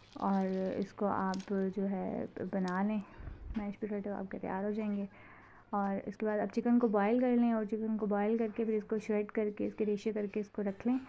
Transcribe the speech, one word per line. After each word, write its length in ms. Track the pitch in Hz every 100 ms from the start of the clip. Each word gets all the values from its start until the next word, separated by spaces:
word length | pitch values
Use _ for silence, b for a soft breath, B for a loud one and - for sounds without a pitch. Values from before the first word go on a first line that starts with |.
| B -
और 560 | 202 196 190 190 190 -
इसको 280 | 196 - 202
आप 300 | 196 190 190 -
जो 300 | 196 190 185
है 440 | 196 190 185 - -
बना 560 | - 185 196 185 180
लें। 200 | 202 214 196 B B B B -
मैश 160 | 202
potato 360 | 202 208 208 202
आपके 280 | 196 190 196
तैयार 260 | 190 190
हो 80 | 208
जाएंगे। 360 | 214 214 202 196 B B B B B -
और 280 | 208 196 196 -
इसके 180 | 196 214
बाद 140 | 208
आप 80 | 202
चिकन 300 | 233 240 240
को 100 | 233
boil 320 | 208 202 247
कर 160 | 254 240
लें 180 | 240
और 100 | 226 208
चिकन 300 | 220 220 220
को 100 | 208
boil 320 | 202 208 226
करके 260 | 226 208
फिर 100 | 226
इसको 240 | 220 208 220
shred 320 | 208 208 208
करके, 340 | - 214 208
इसके 200 | 208 202
रेशे 280 | 208 208 220
करके 280 | 214 208 214
इसको 220 | 202 -
रख 240 | 202 196 240
लें। 140 | 262